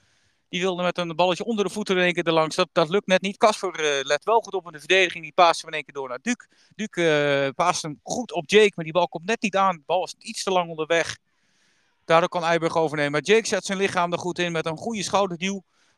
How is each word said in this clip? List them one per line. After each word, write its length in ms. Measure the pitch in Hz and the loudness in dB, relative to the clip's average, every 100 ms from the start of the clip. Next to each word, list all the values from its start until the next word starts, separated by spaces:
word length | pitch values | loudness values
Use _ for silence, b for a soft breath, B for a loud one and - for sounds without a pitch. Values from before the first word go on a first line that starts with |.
| _ _ _ _ _ | _ _ _ _ _
die 120 | 175 | -4
wilde 220 | 185 175 | -2 -2
met 160 | 180 175 | -2 -4
een 180 | 170 160 | -4 2
balletje 280 | 185 175 | 2 2
onder 200 | 208 214 | -2 -2
de 60 | 185 | -2
voeten 260 | 214 202 185 | -4 -2 2
in 60 | |
één 100 | 180 | 2
keer 140 | 170 165 | 0 0
erlangs. 300 | 165 156 - | 2 2 0
Dat, 120 | 175 | -2
dat 160 | 180 156 | 0 0
lukt 180 | 196 - | 0 2
net 140 | 185 | 0
niet. 160 | 196 - | 0 2
Kasper, 600 | 220 208 190 160 151 139 | 2 2 -4 -2 0 0
eh, 60 | |
let 200 | 135 147 | 0 -2
wel 160 | 202 226 | 2 0
goed 140 | 208 | 0
op 120 | 190 170 | -8 -10
in 60 | |
de 60 | 151 | -8
verdediging. 460 | 151 185 175 170 | 2 4 2 -2
Die 80 | 156 | -2
paast 280 | - 170 156 | 4 4 4
hem 100 | 160 | -4
in 40 | |
één 100 | 156 | -10
keer 100 | 143 | -8
door 140 | 143 131 | -10 -8
naar 140 | 123 | -6
Duc. 260 | 233 247 _ b b | -4 -4 _ b b
Duc, 300 | b 214 - | b -6 0
eh, 440 | 165 151 147 139 135 | 2 4 2 2 0
paast 280 | - 170 170 | 0 0 0
hem 180 | 160 143 | -4 -10
goed 300 | - 233 226 | -6 -6 -4
op 180 | 170 147 | -6 2
Jake, 220 | 208 208 | 4 4
maar 100 | - | 2
die 100 | 160 | -4
bal 140 | 170 175 | -2 -2
komt 180 | 165 175 | -4 -6
net 160 | 233 | -4
niet 140 | 208 190 | -2 0
aan. 200 | 196 165 | 0 -2
De 60 | - | -4
bal 180 | 180 | -4
is 100 | 165 - | -4 -10
iets 240 | 220 - | -14 -8
te 80 | - | -2
lang 200 | 185 170 | -2 -2
onderweg. 480 | 156 156 165 151 - _ _ _ _ _ _ _ _ | -4 -2 0 -2 -8 _ _ _ _ _ _ _ _
Daardoor 240 | - 165 175 | 2 2 2
kan 160 | 180 | 0
Eiburg 320 | 165 170 160 165 | 0 0 0 0
overnemen. 360 | 160 151 143 | -2 0 -2
Maar 100 | 147 | 0
Jake 240 | 147 220 214 | 2 2 2
zet 180 | 196 | -2
zijn 140 | - 190 | -4 -4
lichaam 340 | 196 180 175 | -2 0 -2
er 60 | 170 | -2
goed 200 | 175 170 | -4 -4
in 140 | 175 | -4
met 140 | 165 165 | -4 -6
een 100 | 160 | -6
goede 260 | 226 220 | -6 -6
schouderduw. 600 | 165 196 196 170 190 196 - _ _ | -2 0 0 -2 -4 -6 -10 _ _